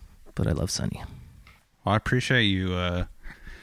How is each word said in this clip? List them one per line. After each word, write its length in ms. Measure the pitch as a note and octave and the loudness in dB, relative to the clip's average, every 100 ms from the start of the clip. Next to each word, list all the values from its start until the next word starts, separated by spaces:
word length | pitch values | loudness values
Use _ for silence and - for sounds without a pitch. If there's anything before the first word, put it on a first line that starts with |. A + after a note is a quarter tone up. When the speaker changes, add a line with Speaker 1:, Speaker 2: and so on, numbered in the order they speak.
| - - - - | -20 -20 -16 -4
Speaker 1:
But 120 | - | 0
I 40 | |
love 200 | - F#2+ | 0 0
Sonny. 300 | - - - - - - - - - _ _ | -2 -4 -6 -12 -16 -18 -20 -20 -20 _ _
Speaker 2:
Well, 100 | G2+ | 0
I 40 | G#2+ | 2
appreciate 460 | - B2+ - B2+ | 2 0 4 4
you, 300 | G#2 F#2+ F#2 | 4 2 2
uh, 320 | F2+ F2+ F2+ - - - - - - | 0 0 0 -2 -6 -16 -16 -18 -18